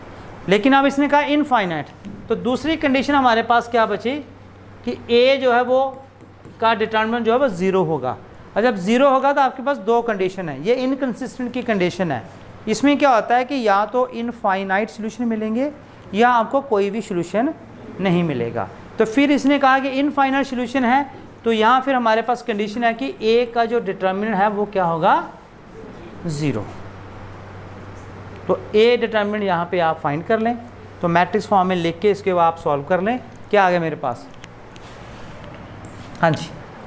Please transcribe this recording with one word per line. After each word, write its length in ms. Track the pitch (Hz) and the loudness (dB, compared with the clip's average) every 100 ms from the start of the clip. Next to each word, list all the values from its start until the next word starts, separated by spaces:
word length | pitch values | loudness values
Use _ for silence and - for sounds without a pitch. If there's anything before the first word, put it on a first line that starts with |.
| - - - - - | -18 -18 -18 -8 0
लेकिन 240 | 208 262 | 2 6
अब 120 | 269 277 | 6 4
इसने 220 | 277 285 | 2 2
कहा 140 | 285 | 2
infinite, 640 | 277 294 294 247 185 156 135 - - - - | 4 2 2 2 0 -4 -8 -14 -16 -10 -6
तो 60 | 196 | -4
दूसरी 380 | 190 254 294 320 | -2 -2 -2 0
condition 380 | 294 269 269 285 | 2 2 2 2
हमारे 280 | 254 226 | 4 2
पास 240 | 226 240 233 | 4 2 2
क्या 180 | 233 214 | 0 0
बची 300 | 202 226 294 277 - - - - - 240 | 0 -4 -6 -8 -16 -20 -20 -20 -12 -8
कि 120 | 247 - | -8 2
ए 260 | 240 254 269 | 4 6 4
जो 160 | 254 | 4
है 80 | 240 | 2
वो 180 | 247 262 269 269 - - - - - - | 4 2 0 -4 -16 -20 -20 -20 -20 -2
का 120 | 226 220 | 0 2
determinant 500 | 214 220 220 240 226 | 0 0 0 0 2
जो 60 | |
है 40 | 240 | 2
वो 80 | 277 | 2
ज़ीरो 340 | 175 190 190 | 0 2 2
होगा, 340 | 160 151 123 110 - - - 196 | 2 -2 -4 -6 -10 -20 -6 0
और 60 | |
जब 140 | 247 202 | 0 2
ज़ीरो 320 | 180 240 285 | 2 4 6
होगा 220 | 262 269 | 4 4
तो 80 | 285 | 2
आपके 220 | 262 254 | 2 0
पास 140 | 254 262 | -4 -2
दो 220 | 196 233 | 0 0
condition 480 | 233 202 185 190 165 | 0 -2 -2 -4 -8
है, 120 | 135 | -4
ये 120 | 175 254 | 0 0
इनकंसिस्टेंट 760 | 254 269 269 208 247 - 247 | 0 -2 -4 -4 -8 -8 -6
की 80 | 247 | -4
condition 480 | 233 202 180 - 180 | -2 0 0 0 -2
है। 120 | 123 - - - - 220 | -4 -8 -16 -20 -10 -4
इसमें 300 | 220 277 285 | 2 4 4
क्या 120 | 285 | 4
होता 260 | 226 202 240 | 4 4 2
है 100 | 254 | 2
कि 160 | 285 | 0
या 240 | 220 196 214 | 2 2 2
तो 220 | 247 254 | 0 -2
infinite 800 | 226 233 233 208 190 196 190 220 | -2 -6 -2 -2 0 0 -2 -2
solution 360 | - 214 - 240 | -6 -8 -4 -2
मिलेंगे 460 | 220 220 226 285 294 - - - | -2 -2 -2 -2 -6 -16 -20 -4
या 160 | 196 240 | 2 4
आपको 320 | 240 214 185 | 4 2 0
कोई 260 | 180 208 202 | 2 2 2
भी 120 | 220 | -2
solution 520 | 196 175 170 202 277 320 - - - - | -4 -4 -2 0 -2 -4 -12 -18 -14 -4
नहीं 220 | 190 175 | 0 2
मिलेगा। 440 | 170 127 117 113 95 - - - | 2 0 -2 -4 -6 -8 -8 -2
तो 60 | 220 | 0
फिर 260 | 269 285 | 4 4
इसने 260 | 285 262 285 | 4 4 4
कहा 200 | 269 269 | 4 4
कि 100 | 269 | 2
इनफाइनाइट 580 | 262 285 277 269 277 277 | 0 0 2 2 2 -2
solution 380 | 247 240 269 233 | -4 -2 0 2
है, 200 | 269 277 - - - | 2 0 -8 -18 -6
तो 80 | 233 | 0
यहाँ 300 | 220 220 254 | 4 6 4
फिर 140 | 254 254 | 4 2
हमारे 260 | 226 220 | 2 2
पास 200 | 233 240 | 2 -2
condition 420 | - 208 214 214 | -2 -4 -2 0
है 100 | 233 | 0
कि 200 | 226 269 - | 0 -4 -2
ए 300 | 220 233 240 233 | 2 4 2 0
का 100 | 233 | 0
जो 140 | 233 | 0
determinant 560 | 190 185 185 190 214 190 | -2 -2 -2 0 0 2
है 120 | 208 | 2
वो 160 | 202 208 | 0 -2
क्या 100 | 190 175 | 0 0
होगा, 280 | 165 185 302 - - - - - - - - - - 170 | 2 4 2 0 -12 -20 -20 -20 -18 -18 -16 -18 -10 -6
ज़ीरो। 380 | 143 151 110 98 - - - - - - - - - - - - - - - - - - | -2 -2 -2 -4 -12 -16 -16 -16 -16 -16 -16 -16 -16 -16 -16 -16 -16 -16 -16 -16 -8 -4
तो 120 | 185 - 208 | -4 0 4
ए 220 | 226 247 | 4 4
determinant 460 | 226 220 208 214 | 0 -2 -2 -2
यहाँ 240 | 196 170 170 | 0 0 0
पे 80 | 180 | 0
आप 200 | 160 160 | 0 0
find 240 | 151 147 165 | -2 -4 -2
कर 140 | 220 | 0
लें, 180 | 226 233 - - - - | 0 -4 -8 -18 -20 -6
तो 60 | 175 | 0
matrix 400 | 170 175 214 196 | 2 2 0 2
form 200 | 202 185 | 2 2
में 80 | 180 | 0
लिख 240 | 170 165 | -2 0
के 120 | 208 | 0
इसके 220 | 202 190 | 0 0
बाद 200 | 180 165 | 2 2
आप 60 | - | 2
solve 240 | 165 143 | 0 -2
कर 180 | 143 180 | 0 0
लें। 180 | 196 254 - - - | 0 -4 -6 -18 0
क्या 160 | 202 185 | 2 4
आ 40 | |
गया 100 | 180 | 2
मेरे 160 | 160 147 | 0 -4
पास, 320 | 135 120 - - - - - - - - - - - - - - - - - - - - | -6 -6 -10 -18 -20 -20 -20 -20 -18 -18 -18 -16 -16 -16 -16 -16 -18 -18 -18 -16 -16 0
हाँ 100 | 165 | 0
जी, 180 | 151 - - - - | 0 -4 -12 -16 -16